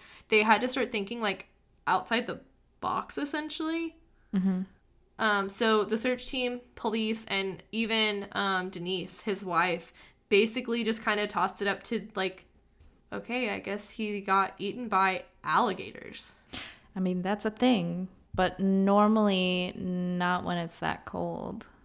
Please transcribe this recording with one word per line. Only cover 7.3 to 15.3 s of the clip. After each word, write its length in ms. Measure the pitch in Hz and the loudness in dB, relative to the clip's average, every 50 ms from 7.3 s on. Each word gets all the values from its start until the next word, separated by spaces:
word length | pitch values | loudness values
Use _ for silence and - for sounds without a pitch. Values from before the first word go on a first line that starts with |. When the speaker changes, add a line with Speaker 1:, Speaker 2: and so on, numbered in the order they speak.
| 196 196 196 190 180 - - _ | -4 -2 -2 -4 -6 -8 -12 _
Speaker 1:
even, 540 | 208 220 226 208 226 220 214 214 202 202 202 - | -4 -2 -2 0 2 2 2 2 0 -2 -6 -4
um, 380 | - 196 202 196 190 185 185 190 | -4 -2 0 0 0 0 -2 -4
Denise, 520 | - 175 170 185 190 180 - - - - | -6 -6 -6 -4 -4 -4 -4 -6 -8 -6
his 220 | - 220 190 185 196 | -4 -4 -4 -4 -4
wife, 480 | 185 170 165 180 180 170 170 - - - - - - _ _ _ - | -2 0 2 2 2 0 -2 -6 -10 -20 -20 -20 -20 _ _ _ 4
basically 560 | 202 196 226 220 - 254 233 220 233 240 220 | 4 4 4 4 2 -2 -4 -2 -2 0 0
just 200 | 220 220 220 - | -2 -2 -2 -2
kinda 220 | 226 208 208 208 | -2 0 0 0
tossed 340 | 202 - 180 180 202 - - | -2 0 0 0 0 0 -2
it 60 | 202 | -2
up 160 | 202 190 - - | -2 -2 -4 -4
to, 220 | - 233 208 - - - | -4 -4 -4 -4 -6 -4
like, 300 | 185 190 185 185 - - _ _ _ _ _ _ - - - - _ _ _ | -2 -2 -2 -4 -8 -16 _ _ _ _ _ _ -20 -20 -20 -20 _ _ _
"Okay, 380 | 202 202 - - 240 254 247 208 | -10 -10 -8 -6 -4 -2 -2 -2
I 80 | 196 190 | -4 -4
guess 320 | 196 196 202 214 214 - | -4 -6 -6 -6 -6 -8
he 300 | - - 214 208 208 202 | -6 -6 -4 -4 -4 -4
got 340 | 202 196 190 196 190 - - - | 0 2 2 2 2 0 -2 -6
eaten 300 | 185 202 - 247 247 214 | -6 -6 -6 -6 -4 0
by 360 | 208 185 190 185 185 - - - | 2 4 4 2 2 -2 -6 -12